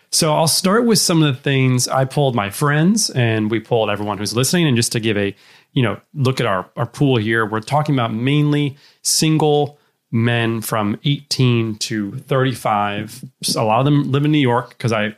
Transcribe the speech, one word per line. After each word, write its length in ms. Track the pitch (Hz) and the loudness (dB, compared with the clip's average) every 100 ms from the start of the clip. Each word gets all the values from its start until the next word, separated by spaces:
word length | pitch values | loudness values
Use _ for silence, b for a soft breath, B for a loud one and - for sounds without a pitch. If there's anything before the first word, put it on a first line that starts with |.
| B | B
So 220 | - 160 | -2 0
I'll 140 | 151 160 | 2 0
start 380 | - 185 214 240 | 0 2 2 4
with 140 | 214 | 2
some 220 | - 170 | 2 2
of 100 | 151 127 | 2 2
the 60 | |
things 460 | 147 135 131 127 - | -2 2 2 2 0
I 160 | 131 135 | 0 0
polled 300 | - 139 120 | 0 0 0
my 140 | 101 | -4
friends, 600 | - 147 147 170 220 - | -2 0 2 2 2 0
and 420 | - 117 110 107 | 0 0 2 0
we 80 | 113 | -2
polled 300 | - 120 107 | 0 0 0
everyone 280 | 104 104 98 | -2 -4 -4
who's 160 | 104 113 | -4 -2
listening. 300 | 131 180 160 | 0 2 2
And 80 | 117 | 2
just 140 | 113 | 0
to 60 | 120 | -2
give 160 | 113 104 | -2 0
a, 180 | 101 - b b b | -2 -6 b b b
you 100 | 143 | -2
know, 160 | 117 101 - | -2 -2 -10
look 260 | 151 131 131 | -2 -2 0
at 60 | 117 | -2
our, 240 | 95 90 - | -2 -4 -6
our 80 | 113 | -8
pool 320 | - 143 123 | 0 2 2
here, 280 | 107 113 107 | 2 0 0
we're 140 | 110 | -4
talking 360 | 110 143 151 135 | -2 -2 0 0
about 180 | 117 | 0
mainly 640 | 110 127 147 147 147 143 139 b b | -2 0 2 2 0 -2 -6 b b
single 760 | - - 160 156 151 147 143 b b b _ | -4 0 2 2 2 2 0 b b b _
men 500 | 117 117 120 117 113 | -2 0 0 0 -4
from 360 | 104 113 104 117 | -4 -2 -2 -2
eighteen 720 | 151 143 - - 127 120 113 107 | -2 -4 -4 0 2 2 -2 -6
to 340 | - 110 101 123 | -6 -4 -6 -8
thirty-five. 1080 | - 135 131 117 123 104 101 104 107 - - - - - | -4 -2 0 -2 -2 -2 -2 -4 -10 -14 -20 -10 -6 -2
A 60 | |
lot 160 | 113 113 | 2 2
of 60 | 139 | 4
them 260 | 147 139 | 2 2
live 120 | 139 | 0
in 80 | 147 | 2
New 60 | 151 | 2
York 380 | 131 120 127 - | 2 0 -2 -6
'cause 140 | 120 | -2
I 220 | 113 107 | -2 -2